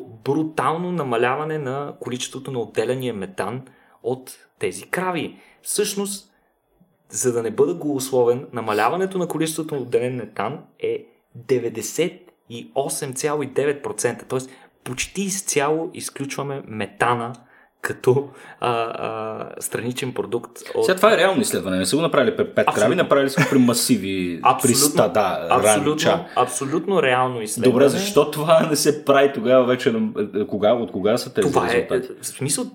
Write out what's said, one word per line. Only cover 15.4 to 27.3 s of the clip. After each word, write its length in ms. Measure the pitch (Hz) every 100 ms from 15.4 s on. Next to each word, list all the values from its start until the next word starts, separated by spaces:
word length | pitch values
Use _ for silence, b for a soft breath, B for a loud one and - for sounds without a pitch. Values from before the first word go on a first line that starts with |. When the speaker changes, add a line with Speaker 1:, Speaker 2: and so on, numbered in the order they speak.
| - 143 - 160 165
Speaker 1:
изключваме 680 | - - - 135 - 139 139 -
метана 680 | 110 101 - 117 117 117 120 b b b _
като, 480 | - 107 131 131 143 B B B
а, 120 | 123
а, 800 | 117 113 - 110 110 110 107 - -
страничен 540 | - 107 117 120 123
продукт 380 | 117 98 120 - - - 120
от 100 | 113
Speaker 2:
Сега 100 | 185
това 180 | 214
е 40 | 180
реално 240 | 190 165
изследване. 360 | 104 104 92 92
Не 80 | 95
са 100 | 143
го 60 |
направили 340 | 165 143 113 -
при 80 | -
пет 120 | -
Speaker 1:
Абсолютно. 220 | 104 -
Speaker 2:
крави, 140 | 110 175
направили 340 | - 139 135
са 120 | 165
го 60 | 139
при 80 | 135
масиви, 800 | 120 117 - 110 95 95 90 82
Speaker 1:
Абсолютно. 180 | - -
Speaker 2:
при 280 | 123 113 147
стада, 580 | 156 104 110 98 76 85
Speaker 1:
Абсолютно, 420 | 123 104 104 147
Speaker 2:
ранча. 340 | 156 117 95 - -
Speaker 1:
абсолютно 680 | 123 - 135 170 202 185
реално 380 | 135 127 127